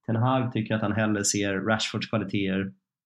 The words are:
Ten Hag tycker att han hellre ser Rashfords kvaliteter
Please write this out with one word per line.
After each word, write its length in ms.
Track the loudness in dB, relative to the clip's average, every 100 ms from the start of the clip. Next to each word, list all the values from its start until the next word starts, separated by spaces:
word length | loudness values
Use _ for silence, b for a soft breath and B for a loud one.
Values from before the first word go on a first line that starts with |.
| -4
Ten 80 | 0
Hag 360 | 2 2 0
tycker 220 | -2 0
att 80 | 0
han 100 | 0
hellre 320 | 2 2 2
ser 300 | 0 0 0
Rashfords 540 | 0 0 0 0 -4 -2
kvaliteter 640 | -2 -2 -2 0 0 -2 -6 _ _